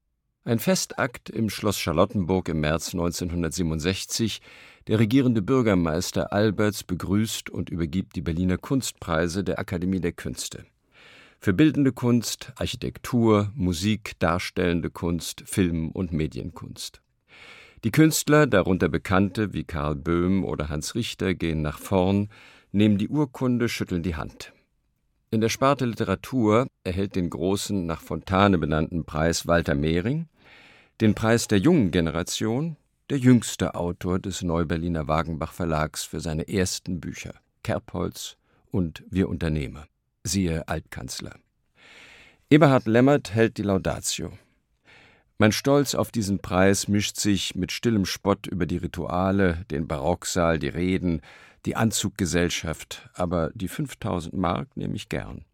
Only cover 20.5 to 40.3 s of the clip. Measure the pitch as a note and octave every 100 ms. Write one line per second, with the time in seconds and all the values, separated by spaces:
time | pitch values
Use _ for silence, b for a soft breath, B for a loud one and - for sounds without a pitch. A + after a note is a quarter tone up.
20.5 | - D2+ D#2 - - A#2 - F#2+ E2+ E2+
21.5 | D#2 D2+ D2 - G2 F#2 G2+ G#2 B B
22.5 | B B G2 G#2+ G2+ G#2 C#3+ D3 - B2+
23.5 | A#2+ A#2 - G#2+ F2+ E2+ D#2 G#1+ - -
24.5 | _ _ _ _ _ _ _ _ A2+ A2
25.5 | - C3+ C#3 B2+ G#2+ G2+ F#2+ - C3 G#2+
26.5 | G#2+ C3 - - F2+ G2 - F2 A#1+ F2
27.5 | G2+ - G2+ E2+ D#2+ - E2 - F#2+ G2+
28.5 | F#2 D#2 D#2 D#2 F2 D2+ D2+ D#2+ E2 -
29.5 | E2+ E2 C#2+ D#2 E2 F#2+ D3+ E3 B B
30.5 | B B B B - A2 G2 A2 A#2 -
31.5 | G#2 G#2 F3 G2 F2+ E2 D2+ F#2 - A2
32.5 | A#2+ E3 D#3 _ _ - C#3 B2 B2 -
33.5 | - F#2 - F2 F2 F#2 F#2 G2 F2+ F2+
34.5 | E2 E2 E2+ E2+ E2 D2 D#2 D#2+ D#2 F2+
35.5 | - F2 D#2 D2+ - - D#2+ D#2+ D#2 -
36.5 | G2+ F#2 - - F2+ D#2+ - - - _
37.5 | _ - F#2 - F2+ F2 - - - _
38.5 | _ _ G#2 E2+ - - F#2 F#2 D#2+ E2
39.5 | D#2 C2 C#2 D2+ _ _ _ -